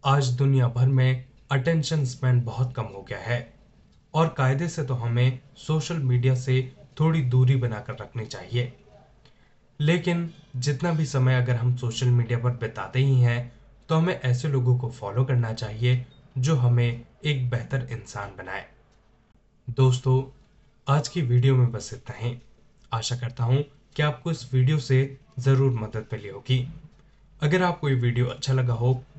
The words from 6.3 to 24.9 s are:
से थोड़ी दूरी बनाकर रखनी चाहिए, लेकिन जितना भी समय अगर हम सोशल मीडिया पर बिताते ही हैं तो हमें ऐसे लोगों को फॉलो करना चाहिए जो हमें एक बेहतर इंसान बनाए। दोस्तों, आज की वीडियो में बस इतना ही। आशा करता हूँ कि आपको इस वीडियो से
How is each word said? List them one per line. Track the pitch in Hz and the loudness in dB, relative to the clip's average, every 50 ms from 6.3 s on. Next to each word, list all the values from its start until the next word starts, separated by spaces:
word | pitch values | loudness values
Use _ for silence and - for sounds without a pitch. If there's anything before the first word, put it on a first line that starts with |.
| 131 | 0
से | 123 - - 127 131 131 - - - - - _ - | 0 0 0 0 0 0 -4 -10 -20 -20 -20 _ 0
थोड़ी | 156 160 160 160 139 | 0 2 2 2 0
दूरी | 123 123 127 127 123 139 | 2 4 4 4 6 4
बनाकर | 131 120 120 107 104 - - 107 | 2 2 -2 -4 -4 -8 -10 -10
रखनी | - 104 - - 117 107 | -12 -12 -12 -10 -10 -10
चाहिए, | - - 98 98 95 110 123 123 120 - - - - - - - _ _ _ _ - _ _ _ _ _ _ _ _ _ _ | -10 -12 -14 -14 -6 -4 -4 -4 -4 -8 -16 -20 -20 -20 -20 -20 _ _ _ _ -20 _ _ _ _ _ _ _ _ _ _
लेकिन | 151 151 170 180 170 180 170 170 170 165 - - - - - 127 | 0 2 2 2 0 -2 -2 -2 -2 -6 -10 -16 -20 -12 -10 -6
जितना | 123 143 143 127 - - 160 | -4 -2 -2 -2 -2 -2 0
भी | 156 - | 0 -2
समय | 127 - 135 127 131 131 | 0 0 2 2 2 2
अगर | 127 123 123 123 | 2 2 0 0
हम | 117 120 123 123 | 0 2 0 0
सोशल | 123 - 117 110 - 127 123 | 0 -2 -4 -4 0 0 2
मीडिया | 123 120 117 117 120 117 | 2 2 2 0 -2 -2
पर | 120 123 120 | 0 -2 -2
बिताते | - 113 107 - - 95 95 - 127 | -2 -6 -8 -8 -8 -12 -6 -2 0
ही | 135 139 135 127 | 2 4 4 4
हैं | 123 120 117 120 123 120 - - - - - _ _ _ | 4 4 2 0 -4 -8 -12 -20 -20 -20 -20 _ _ _
तो | 160 | 0
हमें | 160 160 180 180 | 2 2 2 0
ऐसे | - - 127 123 123 - 151 | -2 0 0 0 0 0 0
लोगों | 139 131 120 123 123 123 | 0 0 2 2 2 2
को | - 113 | 0 -4
फॉलो | - - - 101 98 123 131 | -8 -8 -10 -4 0 0 0
करना | 127 135 120 117 113 110 | 2 2 0 0 0 -4
चाहिए | - - 107 107 110 120 123 127 123 123 - - - - - _ 131 | -6 -6 -8 -6 -2 0 2 2 2 0 -6 -16 -20 -20 -12 _ -2
जो | 127 143 160 | 0 2 2
हमें | 135 123 120 120 120 120 120 117 117 - - _ _ - | 2 4 4 4 4 2 0 -2 -4 -12 -18 _ _ -4
एक | 151 147 131 127 123 | -2 -2 0 -2 -2
बेहतर | 120 113 - - - 135 120 - 123 | -2 -4 -4 -4 -4 -6 -4 -6 -10
इंसान | 107 104 - - 104 101 101 98 90 | -12 -12 -12 -12 -12 -10 -12 -12 -14
बनाए। | 92 92 95 98 90 - _ _ _ _ _ _ _ _ _ _ _ _ _ _ _ _ _ _ _ - | -14 -12 -10 -12 -12 -14 _ _ _ _ _ _ _ _ _ _ _ _ _ _ _ _ _ _ _ -12
दोस्तों, | 117 - 131 131 127 127 - 131 127 131 135 - - - - _ _ _ _ _ _ _ _ | 2 4 4 4 4 2 0 0 0 0 0 -4 -14 -20 -20 _ _ _ _ _ _ _ _
आज | - 139 151 147 - | 0 2 2 2 -2
की | - 180 156 | -4 -4 -2
वीडियो | 120 120 123 123 139 135 | 2 2 4 4 6 4
में | 127 123 120 120 | 4 4 2 0
बस | 107 104 - - | -4 -12 -12 -14
इतना | - - - 123 | -16 -14 -14 -12
ही। | - 113 123 120 123 - - - _ _ _ _ _ _ - - | -8 -8 -8 -8 -8 -16 -20 -20 _ _ _ _ _ _ -8 -8
आशा | 113 110 - 123 | -6 -4 -4 -6
करता | 120 120 117 - - 117 | -4 -6 -8 -6 -4 0
हूँ | 113 127 139 147 - - - _ _ _ | 2 2 2 2 -2 -8 -20 _ _ _
कि | - 147 | -2 0
आपको | 151 147 - - 170 | 0 0 -2 -6 -6
इस | 160 127 - - 131 | -6 -6 -8 -2 2
वीडियो | 131 127 127 156 151 | 2 4 4 4 2
से | 131 - | 0 2